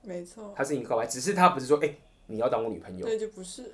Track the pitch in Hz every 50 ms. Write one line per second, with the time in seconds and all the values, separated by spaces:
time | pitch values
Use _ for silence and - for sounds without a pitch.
0 | - 214 180 175 175 175 - 226 220 202 - - 135 131 147 131 120 - 127 110
1 | 113 117 - 127 127 185 196 180 180 180 - 135 127 127 147 147 123 113 - -
2 | - - _ _ - - 110 107 113 127 123 110 113 113 107 82 82 - 92 90
3 | 95 226 220 220 220 214 - - 185 180 - - 254 220